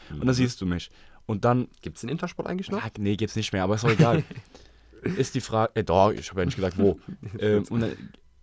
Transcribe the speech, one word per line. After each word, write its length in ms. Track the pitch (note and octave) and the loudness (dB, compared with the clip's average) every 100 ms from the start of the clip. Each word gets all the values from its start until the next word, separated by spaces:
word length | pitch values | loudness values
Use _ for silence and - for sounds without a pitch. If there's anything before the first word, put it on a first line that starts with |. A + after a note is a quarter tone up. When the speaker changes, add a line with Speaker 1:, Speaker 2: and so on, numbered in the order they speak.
| - | -14
Speaker 1:
Und 100 | D2 | -2
dann 80 | B2 | 0
Speaker 2:
Mhm. 40 | |
Speaker 1:
siehst 260 | B2 B2 - | 2 2 0
du 40 | F#2 | -2
mich. 240 | F2 - - - - - | -2 -6 -18 -20 -16 -6
Und 180 | G#2 A#2 | 0 2
dann 220 | B2 A#2+ - | 2 0 -10
Speaker 2:
Gibt's 200 | - - | -14 -10
den 80 | A#2 | -8
Intersport 380 | D#3 F3 - - | -6 -6 -8 -6
eigentlich 240 | F3+ G3 | -6 -4
noch? 100 | G3 | -6
Speaker 1:
Ja, 60 | A2 - | -6 -4
nee, 180 | G2+ G#2 | -2 0
gibt's 200 | G#2+ A2+ | -2 -4
nicht 180 | G#2+ | -2
mehr, 100 | G2 | 0
aber 120 | F#2 G#2+ | 0 2
ist 80 | |
doch 60 | A#2 | 2
egal. 320 | G#2+ C3 - - | 6 6 4 -2
Speaker 2:
<laughs> 40 | - - - - - - - - F#3 | -12 -18 -20 -20 -20 -20 -10 -6 -2
Speaker 1:
Ist 180 | C3 C3 | -2 -2
die 60 | |
Frage, 300 | - A2 A2+ A2+ | -2 0 0 -2
äh, 80 | |
doch, 280 | F#2 F#2 G2+ | 2 4 4
ich 200 | - - | 2 -6
hab 60 | F#2+ | -2
ja 60 | F2 | -2
nicht 100 | F2+ | 0
gesagt, 240 | F#2+ F2+ | -2 4
wo. 200 | G2+ F2 - - | 2 2 -8 -14
Speaker 2:
<laughs> 200 | G2+ G#2 | -12 -4
Speaker 1:
Ähm, 240 | G#2+ G#2 - | 2 2 0
und 120 | A#2 | -2
dann, 100 | A2+ - - - - _ | -2 -4 -14 -20 -20 _